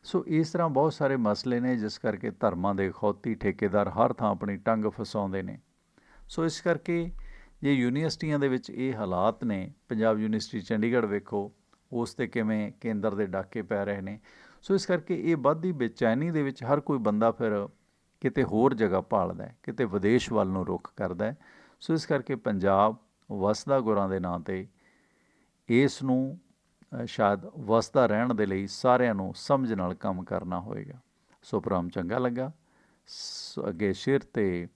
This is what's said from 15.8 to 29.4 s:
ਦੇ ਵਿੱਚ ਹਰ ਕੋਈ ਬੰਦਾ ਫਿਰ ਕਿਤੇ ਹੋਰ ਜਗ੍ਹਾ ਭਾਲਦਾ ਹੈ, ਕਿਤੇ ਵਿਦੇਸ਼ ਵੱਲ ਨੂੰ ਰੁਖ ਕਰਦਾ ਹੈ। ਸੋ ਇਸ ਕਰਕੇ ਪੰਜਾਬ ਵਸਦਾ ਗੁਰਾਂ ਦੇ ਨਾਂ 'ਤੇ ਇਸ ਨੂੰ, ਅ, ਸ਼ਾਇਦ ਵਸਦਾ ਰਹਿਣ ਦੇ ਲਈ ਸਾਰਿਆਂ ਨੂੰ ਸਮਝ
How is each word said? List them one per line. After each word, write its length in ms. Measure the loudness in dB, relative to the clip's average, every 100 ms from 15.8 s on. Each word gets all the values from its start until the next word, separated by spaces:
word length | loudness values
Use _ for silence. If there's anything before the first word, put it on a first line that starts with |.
| -4 0 0 2 0
ਦੇ 120 | 0
ਵਿੱਚ 220 | -2 -4
ਹਰ 160 | 0 0
ਕੋਈ 180 | 2 0
ਬੰਦਾ 320 | 2 4 2
ਫਿਰ 380 | 2 -2 -2 -4 _ _ _ _ _
ਕਿਤੇ 240 | -2 0
ਹੋਰ 300 | 2 4 4
ਜਗ੍ਹਾ 260 | 4 2 2
ਭਾਲਦਾ 440 | 2 0 0 -4
ਹੈ, 120 | -10 -12
ਕਿਤੇ 220 | -12 -4
ਵਿਦੇਸ਼ 480 | -2 2 4 4 4
ਵੱਲ 160 | 2 2
ਨੂੰ 180 | 0 -2
ਰੁਖ 260 | -4 -6 -6
ਕਰਦਾ 280 | -4 -2
ਹੈ। 140 | -4 -4 -16 -20 -20 _
ਸੋ 140 | -2
ਇਸ 120 | -2 0
ਕਰਕੇ 280 | -2 -2
ਪੰਜਾਬ 640 | -4 -2 2 4 6 4 2 _ _ _
ਵਸਦਾ 480 | -2 0 0 2 2
ਗੁਰਾਂ 280 | 4 2 2
ਦੇ 120 | 0
ਨਾਂ 200 | -2 -4
'ਤੇ 280 | -4 -6 -8 _ _ _ _ _ _ _ _ _ 2
ਇਸ 340 | 4 4 2
ਨੂੰ, 360 | 0 0 0 -6 _ _ _ _ _ -10
ਅ, 20 | -8
ਸ਼ਾਇਦ 340 | 2 2 2 -4 -12
ਵਸਦਾ 480 | 2 2 4 2 4
ਰਹਿਣ 280 | 2 0
ਦੇ 120 | 0 0
ਲਈ 200 | -2 -4
ਸਾਰਿਆਂ 480 | 0 4 4 4
ਨੂੰ 180 | 0 -4
ਸਮਝ 360 | -8